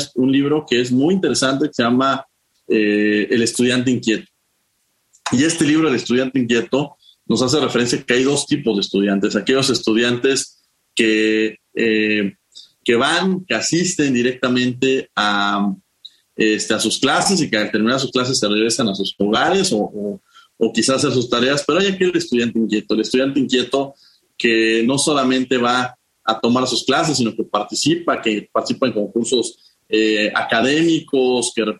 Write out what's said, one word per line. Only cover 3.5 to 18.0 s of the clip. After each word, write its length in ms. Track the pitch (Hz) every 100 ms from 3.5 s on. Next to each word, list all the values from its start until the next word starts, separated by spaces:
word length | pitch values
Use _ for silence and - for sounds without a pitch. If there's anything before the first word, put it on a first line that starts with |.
| - 123 123 123
inquieto. 360 | 117 113 101 - _ _ _ _ _ _ _ _ _ -
Y 120 | 123
este 220 | 160 165 147
libro, 240 | 156 156
El 60 | 123
estudiante 440 | - 123 131 135
inquieto, 560 | 117 117 - 131 156 - _ _ -
nos 160 | 113
hace 180 | 123 147
referencia 420 | 123 120 120 131
que 120 | -
hay 100 | 123
dos 220 | 131 143 -
tipos 300 | 147 113 101
de 60 |
estudiantes. 540 | 95 98 101 98 104 104
Aquellos 340 | 98 131 127
estudiantes 920 | 113 - 110 120 120 135 135 - _ _ _ _ -
que, 640 | 113 107 110 110 110 104 _
eh, 640 | - 113 110 107 107 98 - _ - - _
que 120 | - 120
van, 480 | 143 170 190 180
que 120 | - 113
asisten 580 | - 165 185 - 143
directamente 960 | 123 127 127 127 127 123 123 131 131 - -
a, 580 | 104 101 101 101 101 95 _ _ - _ _ -
este, 380 | 110 104 -
a 60 | 107
sus 200 | 110 -
clases 420 | 135 175 202 185
y 80 | 127
que 80 | 107
al 140 | 104
terminar 280 | 107 110
sus 120 | 131